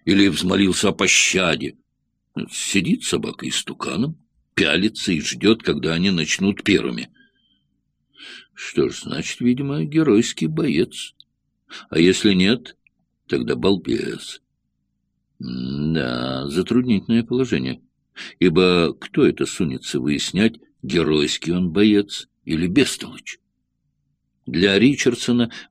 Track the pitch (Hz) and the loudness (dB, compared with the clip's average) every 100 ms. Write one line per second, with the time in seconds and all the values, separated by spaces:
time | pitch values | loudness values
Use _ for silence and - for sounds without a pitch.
0 | - 98 98 76 90 98 98 87 101 82 | 0 4 4 2 0 2 2 2 0 2
1 | 95 - - 92 92 - - - _ _ | 2 2 2 2 0 0 -4 -12 _ _
2 | _ _ _ - - - - 101 90 220 | _ _ _ -10 -10 -8 -4 -2 0 -2
3 | - 76 73 - 64 - - - - 76 | -2 -4 -4 -10 -8 -6 -8 -10 -6 -4
4 | 143 160 _ _ _ - 82 82 104 - | -4 -6 _ _ _ 0 2 2 0 -2
5 | - 78 - - 104 110 - 73 80 82 | -2 -2 -4 0 2 2 0 -2 -2 0
6 | 98 87 76 - 98 - - 80 58 60 | 0 0 -2 -2 -2 0 2 0 0 -8
7 | - _ _ _ _ _ _ _ _ _ | -12 _ _ _ _ _ _ _ _ _
8 | _ _ - - - - - - 67 - | _ _ -20 -20 -20 -16 -8 -2 -2 -4
9 | - 71 - - 123 127 139 143 156 156 | -10 -8 -8 -2 -2 0 -2 -4 -2 0
10 | 151 104 120 - 160 156 151 76 - - | 4 4 2 -2 -4 -2 0 0 -2 -6
11 | - - _ _ _ _ _ - - 78 | -16 -18 _ _ _ _ _ -20 -4 4
12 | 87 92 107 92 95 - - - _ _ | 4 4 4 4 4 0 -4 -20 _ _
13 | _ _ - 67 60 - 92 98 - 57 | _ _ -6 -4 -2 0 2 0 0 -4
14 | 57 - - - _ _ _ _ _ _ | -4 -8 -12 -18 _ _ _ _ _ _
15 | _ _ _ - 62 64 64 69 76 80 | _ _ _ -16 -10 -8 -6 -2 0 0
16 | 64 62 64 65 69 80 90 123 123 101 | 0 -4 -4 -6 -4 -2 0 2 2 0
17 | - 113 117 127 127 78 64 - _ _ | 2 0 0 -2 0 -2 -2 -8 _ _
18 | _ - - - 90 82 92 90 78 - | _ -20 -12 0 2 4 4 4 2 -2
19 | - - 92 - 69 - 80 64 - 69 | -6 2 2 2 -4 -4 -4 -4 -6 -4
20 | 69 71 - 87 113 - _ _ 95 85 | -2 -2 -2 0 0 -2 _ _ -4 0
21 | 78 76 71 - 82 90 90 87 107 101 | 2 2 0 -2 -2 -2 0 2 4 4
22 | 101 - - _ - 80 90 147 127 - | 0 -6 -16 _ -6 -2 0 2 2 -2
23 | - - - - _ _ _ _ _ _ | -12 -16 -18 -18 _ _ _ _ _ _
24 | _ _ _ _ - - 98 98 127 131 | _ _ _ _ -6 0 2 4 4 2
25 | 131 120 - 120 117 - - | 0 0 0 0 -2 -6 -20